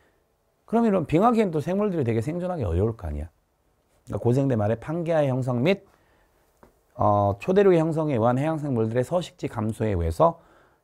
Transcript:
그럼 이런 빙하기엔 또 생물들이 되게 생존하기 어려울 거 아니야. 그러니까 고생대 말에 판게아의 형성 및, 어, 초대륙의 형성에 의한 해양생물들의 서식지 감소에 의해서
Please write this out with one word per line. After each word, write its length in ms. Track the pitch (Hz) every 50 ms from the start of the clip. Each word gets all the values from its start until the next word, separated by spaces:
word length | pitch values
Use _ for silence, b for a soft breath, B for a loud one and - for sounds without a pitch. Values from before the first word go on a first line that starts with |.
| _ _ _ _ _ _ _ _ _ _ _ _ _
그럼 200 | - 208 233 233
이런 220 | 220 190 185 143
빙하기엔 420 | - 143 165 214 247 233 226 214 185
또 100 | 156 151
생물들이 440 | - 170 185 202 208 214 175 165 131
되게 180 | 117 110 117
생존하기 420 | 113 147 165 175 180 180 185 160 117
어려울 320 | 85 82 90 104 113 113
거 120 | - -
아니야. 220 | 76 73 73 78 - _ _ _ _ _ _ _ _ _ _ _ _ _ _ _
그러니까 180 | - 113 101 -
고생대 320 | 117 123 139 139 139 123
말에 200 | 107 104 104 117
판게아의 520 | 113 - - 156 175 165 165 165 156 147
형성 360 | 135 127 131 127 131 123 120 127
및, 220 | 175 196 196 - _ _ _ _ _ _ _ _ _ _ _ _ _ _ _ - - _ _ _ _ -
어, 400 | - 101 104 104 104 101 101 98 -
초대륙의 380 | - - 190 202 202 190 175
형성에 360 | 165 156 165 151 160 156 151 139
의한 240 | 110 110 123 123
해양생물들의 640 | 131 143 160 160 151 147 147 127 113 110 110 113 127 123
서식지 460 | - 170 180 156 - - - - 135
감소에 400 | - 113 107 110 107 - 110 110
의해서 500 | 98 87 85 82 82 - 156 170 - b b b b b b b b b